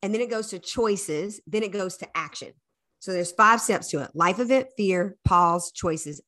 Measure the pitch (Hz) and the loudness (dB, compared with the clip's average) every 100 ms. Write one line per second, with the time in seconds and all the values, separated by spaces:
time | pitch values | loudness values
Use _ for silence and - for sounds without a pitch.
0 | 196 220 240 226 214 185 - - 220 202 | -4 -2 -2 -4 -6 -10 -8 -2 0 0
1 | - 151 196 208 - 214 214 202 185 - | -2 -4 -6 -10 -6 -4 -2 -4 -6 -8
2 | - 165 151 - - - _ _ _ _ | -10 -8 -8 -12 -16 -20 _ _ _ _
3 | - 180 175 - 214 226 - 190 - 151 | -6 -4 -2 4 6 6 2 0 0 -6
4 | 135 151 175 190 247 262 262 - 196 180 | -4 0 0 0 2 2 0 -2 0 0
5 | 190 - - 175 175 170 - - 175 160 | -2 0 4 6 6 2 -2 -4 -4 -4
6 | 147 143 | -6 -12